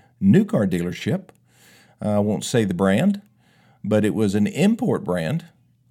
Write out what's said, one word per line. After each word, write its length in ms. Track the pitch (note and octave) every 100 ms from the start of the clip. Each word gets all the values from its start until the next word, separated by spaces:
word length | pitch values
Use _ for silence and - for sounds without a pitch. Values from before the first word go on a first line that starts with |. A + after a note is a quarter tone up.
| _ -
new 240 | F#2+ D#3
car 220 | G#3+ C#3+ G2
dealership. 640 | F2 F2 E2+ G#2 F3+ - - _ _ _ - _ -
Uh, 120 | G2 G#2
I 20 |
won't 260 | G#2 F#2+
say 220 | - A#2+ G2+
the 80 |
brand, 480 | F2+ G2 G2+ F#3+ G3+ - _ _ _ _ _
but 220 | G2 G#2+
it 80 | G#2
was 220 | F2+ G#2+
an 120 | G#2 G2+
import 560 | A#2 G3 A3+ A3 G#2+
brand, 440 | D2 F2+ D#2+ D#3+ - _ _ _ _